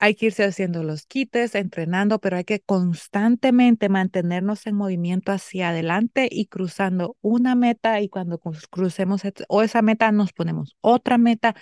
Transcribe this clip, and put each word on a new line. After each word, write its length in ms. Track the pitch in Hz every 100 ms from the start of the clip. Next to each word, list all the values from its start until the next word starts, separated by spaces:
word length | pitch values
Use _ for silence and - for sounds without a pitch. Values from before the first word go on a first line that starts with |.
Hay 160 | 208 214
que 100 | 220
irse 180 | 196
haciendo 380 | 202 185 185 165
los 240 | 160 156 -
quites, 480 | 269 262 240 240
entrenando, 640 | 202 190 - 165 180 208 214
pero 160 | 196 180
hay 80 |
que 160 | 175 208
constantemente 1300 | - 190 180 165 - 202 220 240 269 247 247 226 202
mantenernos 760 | 196 185 190 175 175 190 208 -
en 80 | 202
movimiento 560 | 202 180 170 185 196
hacia 380 | 196 - 185 180
adelante 580 | 165 165 180 233 - 254
y 160 | - 208
cruzando 680 | - 185 - 196 180 175 -
una 320 | 214 233 247
meta, 460 | 247 240 233 226 214
y 80 | 202
cuando 280 | 190 175 170
cru-, 300 | 175 156 -
crucemos 540 | 180 185 - 185 196
et-, 200 | 196 - -
o 140 | 202
esa 180 | 220 233
meta, 300 | 220 220 220
nos 200 | 208 196
ponemos 420 | - 165 160 147 _
otra 340 | - 240 - 240
meta 380 | 233 226 233 220